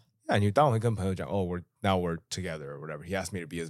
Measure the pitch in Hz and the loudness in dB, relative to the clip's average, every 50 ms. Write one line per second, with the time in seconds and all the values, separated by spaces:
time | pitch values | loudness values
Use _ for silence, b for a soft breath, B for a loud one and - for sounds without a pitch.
0 | _ _ _ _ _ 320 - 104 104 104 98 139 151 147 113 110 107 120 110 95 | _ _ _ _ _ 0 2 4 4 4 6 6 6 6 6 4 2 0 0 0
1 | 92 95 95 87 87 65 87 101 95 87 90 87 82 _ _ _ - 101 95 90 | 0 -2 -2 -2 -4 -2 -2 -2 0 0 -2 -6 -8 _ _ _ 2 2 4 4
2 | 90 85 82 82 - - - 95 90 90 80 78 71 69 71 71 76 78 76 73 | 2 0 -2 -4 -8 -10 -8 -6 -6 -6 -6 -8 -8 -10 -12 -12 -10 -10 -10 -10
3 | 80 85 95 95 90 85 101 90 85 76 82 85 82 80 | -8 -4 -4 -4 -4 -4 -6 -8 -8 -6 -6 -6 -6 -6